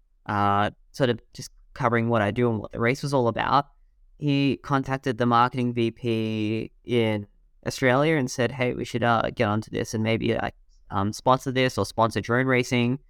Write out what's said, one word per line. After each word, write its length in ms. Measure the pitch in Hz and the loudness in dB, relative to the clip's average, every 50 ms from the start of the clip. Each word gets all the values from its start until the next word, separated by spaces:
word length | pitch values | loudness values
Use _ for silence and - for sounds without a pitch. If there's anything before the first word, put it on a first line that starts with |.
| _ _ _ _ _ | _ _ _ _ _
uh, 440 | - 107 101 101 101 101 101 104 101 - _ - _ - | -4 -2 0 2 2 2 2 0 0 -4 _ -20 _ -2
sort 180 | - 143 120 | 0 0 0
of 80 | 117 110 - _ _ | 0 -2 -6 _ _
just 180 | - - - - - - - - | -16 -16 -16 -16 -20 -20 -20 -8
covering 340 | - 143 120 117 117 113 117 | -2 0 2 2 2 2 2
what 140 | 117 113 104 | 2 2 2
I 80 | 101 | 0
do 180 | 107 117 123 120 | 0 0 0 0
and 120 | 113 104 | 0 -2
what 100 | 104 - | -6 -8
the 80 | - 113 | -6 -2
race 240 | 117 117 131 143 - | 0 0 0 0 -4
was 100 | 143 143 | -2 -2
all 140 | 135 120 | 0 0
about, 400 | 117 110 110 113 120 123 139 143 - _ _ _ _ _ _ _ _ _ _ | 0 0 -2 -2 2 2 0 0 -2 _ _ _ _ _ _ _ _ _ _
he 400 | 147 147 143 139 139 139 117 - | -2 0 2 2 2 2 0 -2
contacted 600 | - - 147 135 135 - 135 135 - 135 120 110 | -2 -2 -2 -2 0 -2 -6 -4 -2 -4 -2 0
the 80 | 123 | 2
marketing 480 | 120 120 117 120 123 - 131 123 123 120 | 2 4 4 4 2 0 -2 -2 -2 0
V 160 | 120 117 113 | 0 0 -2
P 800 | 113 - - 120 113 110 110 110 110 110 107 104 110 110 120 - - - _ | -2 -4 -4 -2 -2 0 -2 -2 -2 -2 -2 -2 -2 -4 -4 -8 -12 -18 _
in 420 | - 123 120 113 110 107 104 101 - _ _ _ _ _ _ - | -2 0 2 2 2 0 -2 -4 -8 _ _ _ _ _ _ -8
Australia 480 | - - - 135 127 123 131 147 160 165 | -8 -4 0 2 2 4 4 2 2 2
and 160 | 151 127 127 | 0 0 -2
said, 220 | - - 123 117 131 | -2 -2 -2 -2 0
"Hey, 200 | 135 127 123 - | -2 -2 -2 -2
we 120 | - 120 | -4 -8
should, 180 | - - 120 117 | -4 -2 0 2
uh, 200 | 120 117 113 110 - - | 2 2 2 0 -2 0
get 140 | - 120 104 | 0 0 0
onto 200 | 104 110 107 - | 0 -2 -4 -4
this 240 | 107 107 110 - - | -4 -6 -4 -4 -4
and 100 | 110 110 | -4 0
maybe, 280 | 110 113 117 120 113 113 | 0 0 0 0 0 0
like, 200 | - - - - - - _ - - - - | 0 -2 -4 -6 -10 -20 _ -20 -20 -16 -6
um, 220 | - 101 98 104 104 | -4 -2 -2 -2 -2
sponsor 380 | - - 131 127 131 - 139 | -2 2 2 2 2 2 -2
this 260 | 123 131 131 127 - | 0 2 2 2 2
or 80 | - 98 | 0 -4
sponsor 360 | - - - 113 113 - 110 | -2 0 0 0 0 0 -4
drone 260 | 95 - 117 123 131 | -2 0 0 0 2
racing." 540 | 131 131 123 123 - 131 120 120 120 127 143 - _ | 2 2 0 0 0 0 0 2 2 0 -4 -6 _